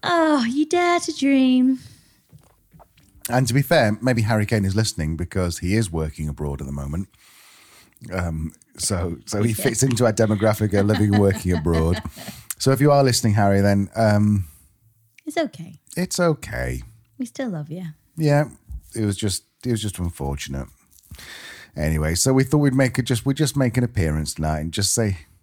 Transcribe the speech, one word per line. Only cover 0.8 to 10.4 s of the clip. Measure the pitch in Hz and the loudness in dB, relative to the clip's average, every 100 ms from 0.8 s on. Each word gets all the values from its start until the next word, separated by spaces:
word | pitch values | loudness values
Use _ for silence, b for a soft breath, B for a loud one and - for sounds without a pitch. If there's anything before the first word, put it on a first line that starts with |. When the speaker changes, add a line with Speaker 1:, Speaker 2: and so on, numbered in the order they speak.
| 349 349 | 2 0
Speaker 1:
to | 349 | -2
dream. | 311 277 269 262 254 254 262 B B B B B - _ _ _ - - _ _ - - | -2 2 4 4 4 4 2 B B B B B -20 _ _ _ -20 -20 _ _ -16 -2
Speaker 2:
And | 120 131 | 0 2
to | |
be | 123 | 0
fair, | 139 165 113 107 | 2 4 4 2
maybe | 123 120 | 0 0
Harry | 110 110 104 | 2 0 2
Kane | 113 | 0
is | 98 95 | 0 0
listening | 110 - 78 80 | -2 -2 -4 -4
because | 85 98 90 85 | -4 -2 -2 -2
he | 90 | -2
is | 107 104 | 0 0
working | 82 78 76 76 | -2 -6 -6 -8
abroad | 71 73 69 | -6 -6 -6
at | 69 | -8
the | |
moment. | 71 69 78 98 b b b b b b b b _ - | -8 -8 -8 -10 b b b b b b b b _ -8
Um, | 90 87 78 80 - _ - | -6 -4 -4 -8 -10 _ -10
so, | - 92 87 82 - | -6 -4 -4 -8 -8
so | 104 | -2
he | 110 | -2
Speaker 1:
Yeah. | 110 | 0
Speaker 2:
fits | 107 113 | -2 0
into | 135 117 120 | 0 2 0
our | |
demographic | 104 110 104 | 2 0 2